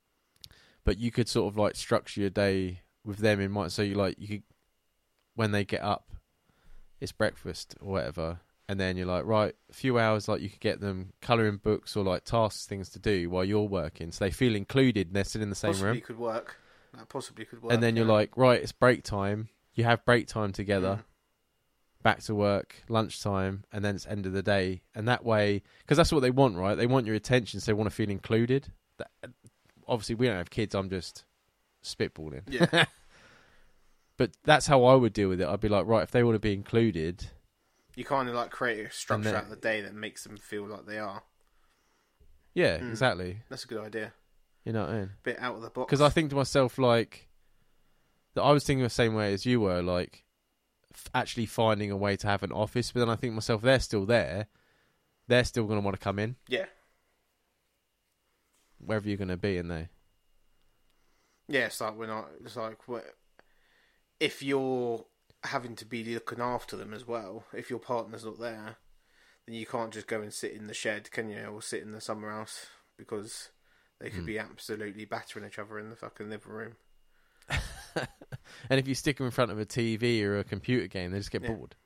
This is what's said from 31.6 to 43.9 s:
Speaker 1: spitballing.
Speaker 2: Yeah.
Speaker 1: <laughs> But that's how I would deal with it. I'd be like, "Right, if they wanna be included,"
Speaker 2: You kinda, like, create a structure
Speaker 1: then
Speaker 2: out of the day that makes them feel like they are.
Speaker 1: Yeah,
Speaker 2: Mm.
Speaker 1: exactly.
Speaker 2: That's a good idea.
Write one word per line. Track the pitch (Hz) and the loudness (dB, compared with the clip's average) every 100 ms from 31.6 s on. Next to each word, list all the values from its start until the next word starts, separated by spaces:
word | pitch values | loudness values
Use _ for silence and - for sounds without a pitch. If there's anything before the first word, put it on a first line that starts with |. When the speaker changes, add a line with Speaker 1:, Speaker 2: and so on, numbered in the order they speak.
| _ _ | _ _
Speaker 1:
spitballing. | - - 98 - 78 67 98 | -10 -4 -4 -6 -12 -12 -6
Speaker 2:
Yeah. | 131 170 170 156 | 2 4 6 4
Speaker 1:
<laughs> | - - - - - _ _ - _ _ _ _ - | 0 -20 -20 -20 -20 _ _ -20 _ _ _ _ -2
But | 117 - | -2 0
that's | - 147 - | 4 4 6
how | 135 | 8
I | 123 | 10
would | 131 117 | 10 8
deal | 104 95 | 4 2
with | 92 | 2
it. | 80 | 0
I'd | 104 | 0
be | 107 | 2
like, | 101 90 | 2 4
"Right, | 110 | 2
if | 82 | 4
they | 127 | 4
wanna | 120 110 | 4 4
be | 107 | 2
included," | 98 - 117 113 82 80 90 - - _ _ _ _ _ - | -2 2 4 4 4 -2 -4 -10 -16 _ _ _ _ _ -14
Speaker 2:
You | - | -4
kinda, | 139 123 | -2 0
like, | 120 117 | -2 -4
create | - 123 110 101 | -2 -2 -2 -6
a | |
structure | - - 117 | -8 -2 0
Speaker 1:
then | 107 107 | 0 -2
Speaker 2:
out | 104 | -4
of | |
the | 107 | -6
day | 113 107 | -2 -2
that | 98 104 | -4 -10
makes | 107 - | -12 -12
them | 110 104 | -16 -18
feel | - 104 101 | -10 -8 -8
like | 104 - | -12 -10
they | 107 | -8
are. | 104 101 - _ _ _ _ _ _ _ _ _ - - _ | -8 -10 -16 _ _ _ _ _ _ _ _ _ -20 -20 _
Speaker 1:
Yeah, | 175 147 82 | 0 2 0
Speaker 2:
Mm. | 120 | -4
Speaker 1:
exactly. | 113 127 90 90 101 - | 0 0 0 -6 -10 -12
Speaker 2:
That's | 131 - | -14 -10
a | |
good | 110 | -10
idea. | 107 | -8